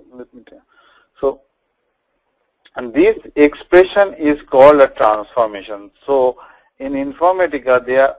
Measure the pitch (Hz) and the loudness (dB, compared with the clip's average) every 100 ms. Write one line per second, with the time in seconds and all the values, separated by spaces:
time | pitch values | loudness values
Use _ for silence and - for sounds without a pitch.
0 | - 127 117 123 - - _ _ _ _ | -20 -20 -20 -20 -20 -20 _ _ _ _
1 | _ _ 135 - _ _ _ _ _ _ | _ _ -6 -6 _ _ _ _ _ _
2 | _ _ _ _ _ _ _ 131 123 127 | _ _ _ _ _ _ _ -14 -6 0
3 | 202 220 - - 147 - - 175 185 202 | 0 -2 -8 0 0 -2 0 2 2 0
4 | 196 - 147 147 - 135 139 147 135 - | -2 -2 -4 -4 -2 6 6 6 2 2
5 | 113 107 104 127 110 101 98 101 101 _ | -2 -2 -4 -4 -4 -6 -14 -16 -18 _
6 | - 135 127 - - _ _ _ 135 139 | -4 -2 -2 -4 -16 _ _ _ -10 -8
7 | 139 135 175 185 170 143 127 127 123 131 | -10 -4 -2 0 -4 -4 -2 -2 0 0
8 | 135 | 0